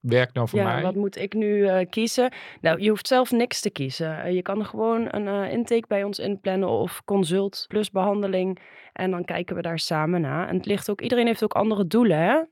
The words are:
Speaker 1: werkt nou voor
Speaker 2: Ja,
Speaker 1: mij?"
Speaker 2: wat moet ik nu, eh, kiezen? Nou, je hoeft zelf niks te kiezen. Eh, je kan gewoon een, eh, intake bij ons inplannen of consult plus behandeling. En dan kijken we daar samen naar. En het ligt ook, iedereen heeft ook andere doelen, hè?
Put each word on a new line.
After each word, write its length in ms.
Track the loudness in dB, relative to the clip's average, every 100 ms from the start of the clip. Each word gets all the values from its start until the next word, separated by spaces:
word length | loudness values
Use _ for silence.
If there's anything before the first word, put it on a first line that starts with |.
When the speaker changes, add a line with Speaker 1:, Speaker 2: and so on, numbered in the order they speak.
Speaker 1:
werkt 340 | 2 2 2
nou 140 | 0 -2
voor 100 | 0
Speaker 2:
Ja, 60 |
Speaker 1:
mij?" 180 | 0 0
Speaker 2:
wat 120 | 0
moet 220 | -2 -4 -4
ik 180 | -6
nu, 320 | -2 0 2 4
eh, 200 | 4 0
kiezen? 420 | 0 0 2 0 -2 -14 -4
Nou, 200 | 0 2
je 80 | 2
hoeft 180 | 2 2
zelf 240 | 2 4
niks 300 | 2 2 -2
te 100 | -4
kiezen. 520 | -4 -4 -4 -6 -4
Eh, 120 | -2
je 80 | -2
kan 220 | -2 -4 -4
gewoon 420 | -2 0 0 -2
een, 180 | -4 -4
eh, 240 | -2 -2
intake 320 | -2 0 0 0
bij 160 | -2
ons 140 | -2 -4
inplannen 500 | -4 -4 -2 0 2
of 340 | 0 0 -4
consult 600 | -2 0 2 0 0 -4 -6
plus 220 | -4 -2
behandeling. 680 | 0 0 0 0 0 -2 -4 -10 -20 -18
En 180 | -6 -4
dan 140 | -2
kijken 320 | -4 -6 -6 -6
we 60 |
daar 160 | -4 -4
samen 420 | -2 0 0 0
naar. 280 | 0 -2 -2
En 80 | -2
het 100 | -2
ligt 240 | -2 -4
ook, 100 | -6
iedereen 260 | -2 2 2
heeft 180 | 2
ook 80 | 0
andere 320 | 0 0 0 2
doelen, 320 | 4 4 4
hè? 240 | 4 2 0